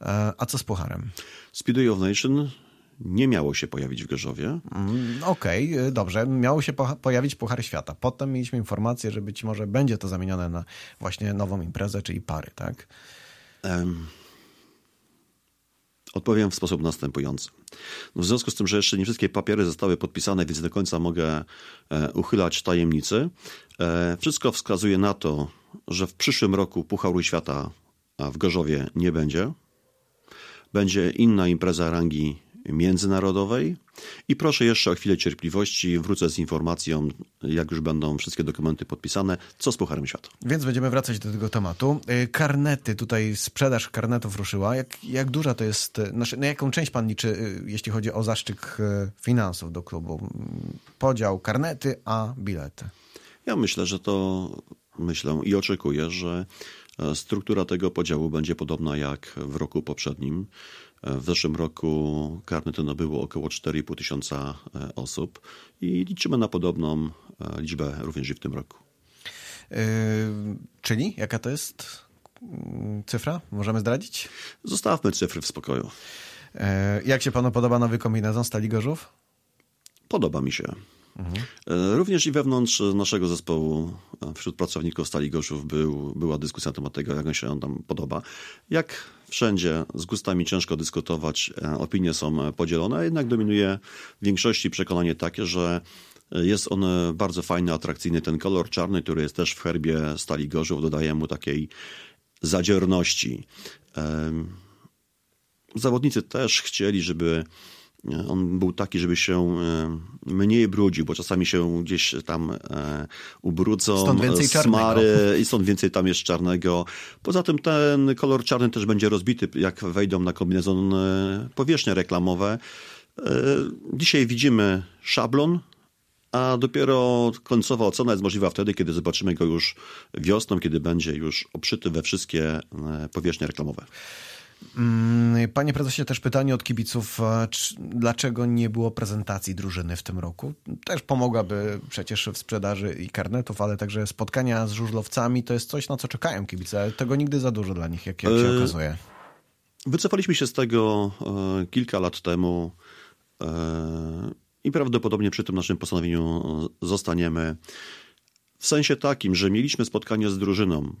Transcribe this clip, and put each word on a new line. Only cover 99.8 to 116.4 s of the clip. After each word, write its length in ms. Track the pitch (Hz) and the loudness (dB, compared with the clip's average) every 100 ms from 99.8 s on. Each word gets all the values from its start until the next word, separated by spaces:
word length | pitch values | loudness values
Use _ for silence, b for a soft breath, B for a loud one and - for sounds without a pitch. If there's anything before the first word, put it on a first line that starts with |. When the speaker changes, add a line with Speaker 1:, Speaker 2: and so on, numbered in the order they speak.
| 80 78 76 76 | 0 0 -2 -4
Speaker 2:
Stali 320 | - 76 73 | -4 -4 -2
Gorzów, 340 | 80 78 76 | -2 -2 -2
dodaje 320 | 78 73 78 | -2 0 0
mu 120 | 78 78 | 0 -2
takiej 420 | - - 76 76 B B B B B _ - | -4 -4 -4 -4 B B B B B _ -8
zadziorności. 1040 | 78 92 87 95 92 92 85 - - 62 - B B B _ | -2 0 4 4 4 4 2 0 -2 -4 -12 B B B _
Em, 540 | - 76 78 78 82 85 - b b b _ _ _ _ _ _ _ _ | -6 -4 -2 -2 -4 -6 -12 b b b _ _ _ _ _ _ _ _
zawodnicy 480 | 110 127 123 139 110 | -2 2 4 2 0
też 400 | - - 131 - | -2 -2 2 2
chcieli, 400 | - - 98 98 | 0 0 2 2
żeby, 420 | 85 82 85 82 80 B B B B _ - | 0 0 2 0 -2 B B B B _ -6
e, 160 | 80 - | -4 -2
on 300 | 92 87 92 | 0 2 2
był 140 | 92 | 2
taki, 260 | 87 98 87 | 0 -2 0
żeby 180 | 87 85 | 2 2
się, 420 | - 90 87 87 | 2 2 2 2
e, 380 | 82 82 80 82 85 - - | 0 0 -2 -4 -10 -12 -2
mniej 340 | 92 101 117 104 | 2 6 6 6
brudził, 360 | 98 98 82 | 6 4 4
bo 100 | 76 | -2
czasami 320 | 82 87 92 87 | -2 0 2 4
się 360 | 90 85 85 | 4 2 0
gdzieś 300 | 87 87 - 65 - | 0 0 0 0 -4
tam, 240 | 82 80 53 - | -2 -2 -4 -6
e, 360 | 71 73 73 73 B B B | -6 -4 -6 -8 B B B
ubrudzą, 600 | 92 85 92 107 - 98 | -2 2 2 2 2 4
Speaker 1:
Stąd 180 | 95 120 | 6 6
więcej 260 | 123 - 143 | 6 4 4
Speaker 2:
e, 20 | |
Speaker 1:
czarnego. 300 | 156 120 110 | 4 6 6
Speaker 2:
smary 600 | 113 113 110 104 101 85 | 6 6 8 8 6 4
i 40 | |
stąd 200 | 113 113 | 4 4
więcej 260 | 95 98 95 | 4 4 2
tam 160 | 95 92 | 2 2
jest 140 | 87 | 2
czarnego. 640 | - 85 | 0 0